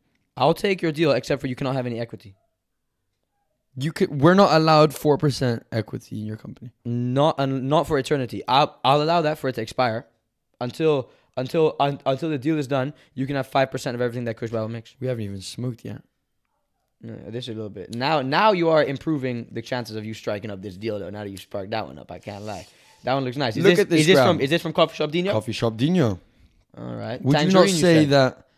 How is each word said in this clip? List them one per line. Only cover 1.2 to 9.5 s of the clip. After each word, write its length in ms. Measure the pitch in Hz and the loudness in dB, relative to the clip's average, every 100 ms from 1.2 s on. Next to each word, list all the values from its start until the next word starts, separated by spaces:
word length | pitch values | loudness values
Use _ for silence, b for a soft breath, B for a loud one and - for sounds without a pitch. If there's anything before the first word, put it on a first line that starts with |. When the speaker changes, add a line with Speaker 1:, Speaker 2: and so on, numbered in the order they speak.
| - 143 | 0 -4
Speaker 1:
for 60 | 139 | -4
you 80 | 123 | -4
cannot 200 | 139 135 | -2 -2
have 100 | 123 | -4
any 140 | 117 | -6
equity. 360 | 117 107 98 98 _ _ _ _ _ _ _ _ _ _ _ _ _ 127 | -8 -12 -20 _ _ _ _ _ _ _ _ _ _ _ _ _ _ -8
Speaker 2:
You 140 | 143 | -6
could. 180 | - 190 143 | -2 -4 4
We're 120 | 151 | 6
not 200 | 185 196 | 8 6
allowed 400 | 160 160 156 156 | 6 6 6 6
four 240 | - 151 139 | 4 0 2
percent 480 | 151 123 127 113 - | 2 0 -2 -2 -4
equity 480 | 117 107 120 - 110 | -6 -6 -10 -10 -10
in 60 | 107 | -10
your 120 | 110 | -10
company. 340 | 110 - 127 _ 117 | -14 -18 -20 _ -6
Speaker 1:
Not, 500 | 120 123 131 151 - | -4 -2 2 2 2
un-, 280 | 135 135 135 | -2 -2 0
not 180 | 156 156 | 0 2
for 100 | 147 | -2
eternity. 440 | 127 147 123 101 - | 0 -2 -2 -8 0
I'll, 320 | 131 147 - | 2 2 0
I'll 180 | 127 147 | 2 4
allow 200 | 151 170 | 4 2
that 160 | 151 151 | 0 -2
for 120 | |
it 60 | 135 | -4